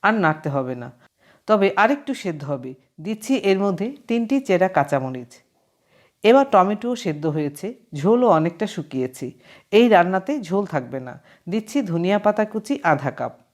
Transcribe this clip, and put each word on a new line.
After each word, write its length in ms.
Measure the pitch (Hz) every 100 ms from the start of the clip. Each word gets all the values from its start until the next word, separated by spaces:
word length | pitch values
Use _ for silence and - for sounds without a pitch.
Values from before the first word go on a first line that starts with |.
আর 120 | 190
নাড়তে 340 | 220 170 156 156
হবে 260 | 139 127
না, 160 | 127 120 - _ _ _ _ -
তবে 260 | 214 196 196
আরেকটু 380 | 220 285 285
সেদ্ধ 300 | 262 196 151
হবে। 300 | 139 139 127 131 _ -
দিচ্ছি 360 | 165 214 - 262
এর 220 | 196 190
মধ্যে 380 | 202 180 214 285 -
তিনটি 320 | 233 226 269
চেরা 280 | 269 185 185
কাঁচামরিচ। 720 | 185 143 143 131 127 120 - _ _ _ _ _ _ _ _
এবার 240 | 208 254 269
টমেটোও 460 | 208 185 208 240 240
সেদ্ধ 300 | 196 147 160
হয়েছে, 480 | 156 147 147 196 247 _
ঝোলও 340 | 147 165 233 247
অনেকটা 380 | 165 165 170 208
শুকিয়েছে। 640 | - 143 131 127 - 127 - _ - _
এই 180 | 208 240
রান্নাতে 520 | 202 175 190 185 294
ঝোল 260 | 180 190 208
থাকবে 340 | 156 123 131
না। 220 | 127 123 _ _ -
দিচ্ছি 340 | 208 220 285
ধনিয়া 360 | 214 170 175 202
পাতা 260 | 208 208
কুচি 360 | 214 220 - 285
আধা 280 | 170 147 139
কাপ। 220 | - 127 - _